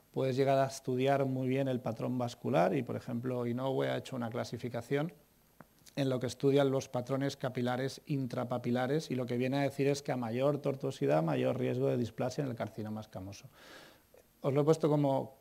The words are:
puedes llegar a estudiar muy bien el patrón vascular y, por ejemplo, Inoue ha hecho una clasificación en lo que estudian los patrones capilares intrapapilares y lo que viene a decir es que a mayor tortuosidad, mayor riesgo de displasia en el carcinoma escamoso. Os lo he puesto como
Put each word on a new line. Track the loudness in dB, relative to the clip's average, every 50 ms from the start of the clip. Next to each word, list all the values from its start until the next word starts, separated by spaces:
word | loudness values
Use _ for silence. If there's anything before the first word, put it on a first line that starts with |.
| _ _
puedes | -4 -2 0 0 2 2
llegar | 4 4 4 4
a | 4 2
estudiar | 0 -6 -4 -2 0 2 4 4 4 4 2
muy | 0 0 -2 -2 0
bien | 0 0 0 0
el | -2 -2
patrón | -2 -4 -4 -4 -4 -4 -2 -2
vascular | -2 -4 -6 -6 -4 0 2 4 4 4 2
y, | 0 -2
por | -2 -4
ejemplo, | -6 -6 -6 -6 -4 -4 -2 -2 -2 -2
Inoue | -2 -2 -2 -2 -2 0 0 0 0
ha | -2 -4
hecho | -6 -6 -6
una | -6 -4 -4
clasificación | -4 -4 -6 -6 -6 -8 -8 -6 -6 -6 -4 -2 0 0 0 -2 -6 -12 _ _ _ _ _ _ _ -20 -20 _ _ _ -20 -10 -4
en | -2 0 0
lo | 0 0
que | -2 -4
estudian | -2 0 4 6 6 6 6 6
los | 4 0 -2 -2
patrones | -4 -4 -4 -2 -2 -2 -2 -2 -4 -4
capilares | -6 -4 -2 -2 -2 0 0 -2 -4 -4 -6 -8 -6
intrapapilares | -4 -2 -2 -2 -4 -4 -4 -4 -2 -4 -2 -2 0 0 0 2 2 0 0 -2 -2
y | -4
lo | -4 -2
que | -2 -2 0
viene | 0 0 0 0
a |
decir | 0 0 0 0 2 2
es | 2 0 0
que | -4
a | -4 -2
mayor | -2 -2 0 2 2 2 2 2
tortuosidad, | 0 -2 -2 -2 -2 -4 -4 0 2 2 4 4 4
mayor | 2 2 2 2 0 0 0
riesgo | 0 0 0 0 0 2
de | 2 0
displasia | 0 -2 -4 -4 -4 -4 -2 -4 -4
en | -4
el | -4
carcinoma | -6 -6 -6 -6 -8 -8 -8 -8 -8
escamoso. | -10 -12 -12 -12 -12 -12 -14 -14 -18 -20 -20 -20 -20 -20 -20 -20 -20 -20 -20 -20 _ _ _ -20 -20 _ _ _
Os | -2 0 2
lo | 2
he | 4
puesto | 4 4 4 4 2
como | 4 4 4 4 2 0 -2 -4 -10 -18